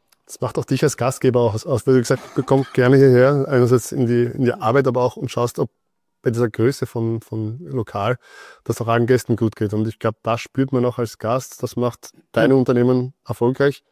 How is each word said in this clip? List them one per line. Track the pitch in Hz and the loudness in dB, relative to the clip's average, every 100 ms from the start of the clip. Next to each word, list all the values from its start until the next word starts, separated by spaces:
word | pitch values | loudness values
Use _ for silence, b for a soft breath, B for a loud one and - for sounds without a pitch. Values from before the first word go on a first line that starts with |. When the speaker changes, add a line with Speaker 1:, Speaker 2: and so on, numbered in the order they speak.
| _ _ - | _ _ -20
Speaker 1:
Das | - | -8
macht | 123 - | -6 -4
auch | - | -4
dich | 135 | 0
als | 151 - | 0 -2
Gastgeber | 120 - 131 123 | -4 0 2 2
auch | 117 | 2
aus, | 110 | -2
aus, | - 123 - | -4 -2 2
weil | |
du | 131 | 2
gesagt | 117 135 - | 2 -2 -4
hast, | - | -6
du | |
kommst | 131 135 131 | 0 0 0
gerne | - 127 135 | 0 4 6
hierher, | 139 123 131 143 135 | 6 6 4 2 0
einerseits | 131 123 123 - | 2 4 2 0
in | 139 120 | -2 0
die, | 120 | 0
in | 120 - | 0 0
die | 123 | -2
Arbeit, | 117 117 135 131 | -2 0 2 2
aber | 123 | 0
auch | 127 - | -2 -4
und | 123 | -8
schaust, | - 120 - | -4 -4 -4
ob | 135 _ _ _ _ _ | -6 _ _ _ _ _
bei | - | -4
dieser | 113 120 | 0 -2
Größe | - 120 139 127 | 0 0 0 -6
von, | 120 113 113 | -6 -4 -6
von | - 110 110 123 170 | -8 -8 -8 -10 -10
Lokal, | 131 107 104 104 123 B B B B | -8 -6 -4 -4 -4 B B B B
dass | - 117 | -8 -6
auch | 113 | 0
allen | 117 117 | 0 2
Gästen | 123 - | 0 0
gut | 110 113 - | -2 -2 -2
geht. | 107 | -4
Und | 107 110 | -2 -4
ich | - | -4
glaub, | 113 - | -6 -4
das | - 117 | -4 -6
spürt | - 131 131 | -6 -4 -2
man | 127 | 0
auch | 123 120 | -2 -2
als | 117 - | -6 -6
Gast, | 110 127 - - | -4 -4 -6 -10
das | 123 | -8
macht | - 123 - - _ _ | -4 -4 -4 -16 _ _
deine | - 113 | 0 2
Speaker 2:
Mhm. | 135 | 4
Speaker 1:
Unternehmen | 127 123 123 127 127 - - | 2 2 2 2 -2 -10 -10
erfolgreich. | 123 120 131 143 - _ | -2 -2 2 0 -2 _